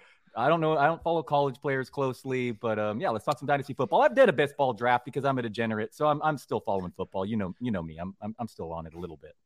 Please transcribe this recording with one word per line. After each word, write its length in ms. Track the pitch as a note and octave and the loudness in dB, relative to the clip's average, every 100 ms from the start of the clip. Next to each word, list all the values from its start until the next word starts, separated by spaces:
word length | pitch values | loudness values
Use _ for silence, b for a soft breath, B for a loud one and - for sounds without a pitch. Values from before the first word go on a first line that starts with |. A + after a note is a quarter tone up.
| b b _ | b b _
I 140 | - C3 | -2 2
don't 140 | E3 | 2
know, 160 | D#3 D#3 | 2 2
I 80 | C#3+ | 2
don't 160 | E3 | 2
follow 200 | E3 E3 | 0 -2
college 380 | D3+ C#3+ C#3+ B2 | 0 2 0 -2
players 300 | D3 C3+ B2+ | -2 -2 -4
closely, 640 | - C3+ B2 C3+ B2+ B2 | -2 -2 -2 -4 -2 -2
but, 260 | A2 A#2 G#2+ | -2 -2 0
um, 240 | G#2+ G#2+ | 0 0
yeah, 80 | F3 | -2
let's 160 | A2 - | -2 -2
talk 120 | D3 | -2
some 60 | |
dynasty 300 | C#3 C#3+ C3 | 0 -2 -2
football. 260 | B2 - F3+ | -4 2 4
I've 140 | C#4+ | 4
did 160 | B3 C4+ | 6 6
a 20 | |
best 240 | D3+ C#3+ - | 6 0 2
ball 160 | C3+ | 0
draft 320 | A2 A#2+ B2 | 2 2 2
because 220 | - C#3 C3+ | 0 -2 0
I'm 100 | C3 | 0
a 60 | |
degenerate, 520 | A#2 G2+ A2+ G#2+ G#2+ | -2 -2 -2 -2 -4
so 120 | - D3+ | 0 0
I'm, 160 | D3 | 2
I'm 160 | D#3 D3 | 0 -2
still 220 | - A#2 | -2 -4
following 340 | - G2 F2+ - | -2 -2 -2 -6
football. 300 | F#2 G2 G2 | -6 -4 -2
You 100 | A2+ | -2
know, 180 | F#2+ F2+ | -4 -4
you 100 | B2 | -4
know 120 | F#2+ | -4
me. 160 | E2 D#2+ | -4 -8
I'm, 180 | F#2 G2 | -12 -10
I'm, 120 | G#2 A2 | -12 -10
I'm 100 | A#2 | -10
still 240 | - E2 | -10 -10
on 140 | E2 D#2+ | -10 -10
it 80 | |
a 40 | D#2+ | -12
little 200 | F2 D2+ | -12 -14
bit. 160 | D2 - | -20 -20